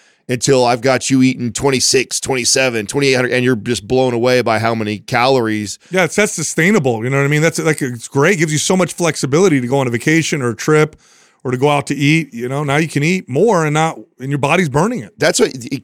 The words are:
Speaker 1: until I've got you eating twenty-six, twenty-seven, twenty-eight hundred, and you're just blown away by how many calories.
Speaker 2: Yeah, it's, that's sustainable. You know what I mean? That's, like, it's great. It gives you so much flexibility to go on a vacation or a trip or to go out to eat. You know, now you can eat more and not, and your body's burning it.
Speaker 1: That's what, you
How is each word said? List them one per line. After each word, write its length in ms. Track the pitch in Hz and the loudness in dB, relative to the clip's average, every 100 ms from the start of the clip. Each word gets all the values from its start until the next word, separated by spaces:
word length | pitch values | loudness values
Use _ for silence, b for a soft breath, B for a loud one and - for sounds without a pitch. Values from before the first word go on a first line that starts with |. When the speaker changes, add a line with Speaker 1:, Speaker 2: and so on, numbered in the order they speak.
| b b - | b b -6
Speaker 1:
until 360 | 123 - 131 120 | -2 2 2 2
I've 160 | 123 | 2
got 280 | 131 127 - | 0 0 2
you 120 | 135 | 4
eating 300 | 131 127 120 | 4 2 -6
twenty-six, 680 | - 139 131 - 131 - - | -2 -2 0 0 0 -2 -6
twenty-seven, 680 | - 131 113 135 131 113 101 | -4 -2 0 0 0 -2 -4
twenty-eight 260 | 143 139 | 0 2
hundred, 180 | 127 123 | 2 0
and 140 | 127 123 | 0 2
you're 100 | 117 | 0
just 320 | 113 107 101 | -2 -6 -2
blown 260 | 127 127 | 0 0
away 280 | 120 123 127 | 0 2 2
by 180 | 113 107 | 2 0
how 160 | 117 113 | 0 -2
many 240 | 104 104 | -4 -6
calories. 800 | - 123 127 135 110 107 101 - b | -4 0 2 2 0 -2 -6 -12 b
Speaker 2:
Yeah, 140 | 185 | -2
it's, 120 | 165 - | 0 0
that's 180 | 208 | -2
sustainable. 680 | - 151 - 185 214 131 110 | -2 -4 0 2 2 2 -2
You 60 | 120 | -2
know 80 | 139 | 0
what 60 | 139 | 0
I 40 | |
mean? 120 | 151 | 2
That's, 180 | 160 160 | 0 0
like, 220 | 156 147 | -2 -2
it's 260 | 135 120 - | -4 -8 -4
great. 260 | 139 160 | 2 2
It 40 | 190 | 2
gives 120 | 160 | 0
you 60 | 151 | 0
so 160 | - 185 | 0 0
much 180 | 175 | 0
flexibility 680 | - 170 - 139 151 196 139 | 0 -2 -2 0 2 4 2
to 60 | 120 | 0
go 100 | 139 | 0
on 80 | 127 | 0
a 20 | |
vacation 520 | 117 156 160 143 151 | -2 0 0 0 -2
or 80 | 120 | -4
a 60 | 110 | -2
trip 400 | - 151 151 - b b b b | 2 2 2 -2 b b b b
or 80 | 127 | -6
to 60 | 127 | 0
go 120 | 143 | 2
out 180 | 147 147 | 0 -2
to 80 | 139 | 0
eat. 380 | 143 160 156 | 2 2 0
You 160 | 117 123 | -8 -6
know, 140 | 139 147 | -4 -2
now 100 | 147 | -2
you 120 | 165 | -2
can 140 | 143 | -2
eat 260 | 156 185 - | -2 -2 -2
more 340 | 131 226 180 151 | 0 2 2 2
and 80 | |
not, 240 | 151 160 - - - | 0 0 -4 -16 -12
and 100 | 135 | -6
your 100 | 143 | -2
body's 280 | 139 175 160 | 0 0 2
burning 300 | 151 208 233 | 0 0 -4
it. 180 | 104 - | -10 -2
Speaker 1:
That's 220 | - - | 0 2
what, 160 | 220 - 117 | 0 -2 -10
you 80 | 135 | -8